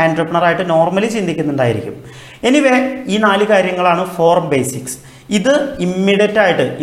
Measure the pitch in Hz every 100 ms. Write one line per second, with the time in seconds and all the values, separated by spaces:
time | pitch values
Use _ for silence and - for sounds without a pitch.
0 | 165 160 165 175 175 165 180 160 165 190
1 | 226 220 180 160 147 139 120 110 101 -
2 | - - - - 233 285 277 254 254 -
3 | - 202 214 196 208 202 185 180 180 170
4 | 185 - 165 175 160 139 123 123 - -
5 | - - - 202 185 - - - 175 185
6 | 196 196 208 214 190 147 127 -